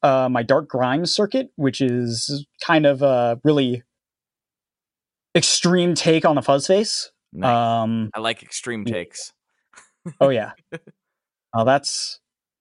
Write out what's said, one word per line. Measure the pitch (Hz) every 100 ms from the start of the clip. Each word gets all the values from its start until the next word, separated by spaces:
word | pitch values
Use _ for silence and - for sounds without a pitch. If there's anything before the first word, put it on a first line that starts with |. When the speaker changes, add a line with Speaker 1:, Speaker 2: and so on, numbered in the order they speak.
Speaker 1:
uh, | 147 131 127
my | 123
Dark | 117 135 147
Grime | 123 123 139 175
circuit, | - 208 262 262 -
which | 135 127
is | 135 123 120 113 - 143 147 -
kind | - 160 147
of | 135
a | 139 127 120 117
really | 147 147 131 120 - _ _ _ _ _ _ _ _ _ _ _ _ _ _ 170
extreme | - - 175 180 175 160
take | 170 160 170
on | 143
a |
fuzz | 127 139 139
face. | 190 220 - - _ _
Speaker 2:
Nice. | - 123 120
Speaker 1:
Um, | 117 117 113 113 107
Speaker 2:
I | 107
like | 113 117
extreme | - - 127 113 104
Speaker 1:
yeah. |
Speaker 2:
takes. | 90 87 - - _ _ _ _ - - _ 175
<laughs> | -
Speaker 1:
Oh, | 139
yeah. | 123 101 - _ 165 - _ _ _ _ _ _
Uh, | 113
that's, | 113 139 - - - - _ _ _ _